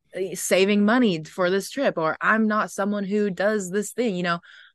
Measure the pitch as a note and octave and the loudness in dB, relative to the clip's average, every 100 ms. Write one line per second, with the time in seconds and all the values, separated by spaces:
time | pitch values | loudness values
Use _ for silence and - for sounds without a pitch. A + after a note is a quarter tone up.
0 | _ F3+ F#3 F3+ - F#3+ F#3+ G#3 G#3 B3+ | _ -6 -6 -6 0 4 4 4 4 4
1 | A#3 D#3+ D3+ - F3+ G3 F#3+ C4+ A#3+ E3 | 4 0 -4 -2 0 0 -2 -4 -2 0
2 | D#3 - F3 A3 A3 G#3+ F3+ - G3 G#3 | -2 0 0 2 2 0 -2 -4 -4 -4
3 | F#3+ G#3 G#3 F3+ G3+ G#3+ F#3 G3+ G3+ - | -2 -2 -2 0 0 0 -2 -4 -4 -4
4 | A#3+ F3+ F3+ E3+ - - - | -2 -2 -2 -2 -6 -20 -20